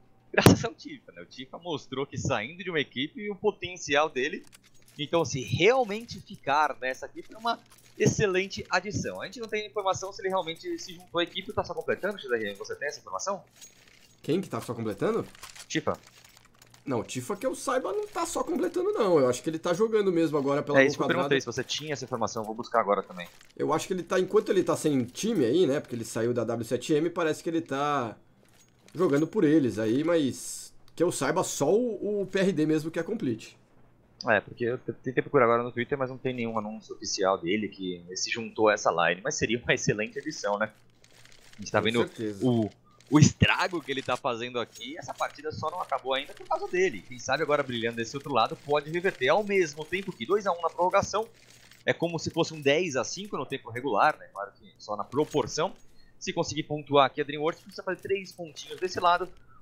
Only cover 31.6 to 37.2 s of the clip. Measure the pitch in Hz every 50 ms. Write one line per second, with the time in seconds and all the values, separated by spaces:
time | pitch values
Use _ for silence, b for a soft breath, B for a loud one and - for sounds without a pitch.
31.6 | 139 147 190 226 254 240 208 - - 202 208 202 190 190 - 190 185 196 180 143
32.6 | 156 151 156 156 147 160 - 170 165 - 214 - - 127 113 - - - - _
33.6 | _ _ _ - - _ _ _ _ _ _ _ - 127 110 98 - - - -
34.6 | 120 113 123 123 - - 117 - - 131 123 147 143 - - 139 120 113 117 117
35.6 | 120 120 - 117 120 - 147 135 131 127 131 123 - 131 127 123 117 113 113 110
36.6 | 104 107 110 110 - - 98 - 107 95 - -